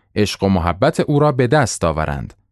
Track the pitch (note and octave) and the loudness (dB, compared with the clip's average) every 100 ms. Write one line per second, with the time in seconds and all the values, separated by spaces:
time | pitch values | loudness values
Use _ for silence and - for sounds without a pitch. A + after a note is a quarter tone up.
0 | _ G#2 G2+ - G2 F#2 E2+ F2 C#3 - | _ -2 -2 0 0 2 0 0 0 0
1 | - D3 D3+ C3 B2 D3+ A2+ - E2+ D#2 | 0 2 2 2 2 2 0 0 -2 -2
2 | D2+ C#2+ G#1+ - _ | -4 -6 -10 -16 _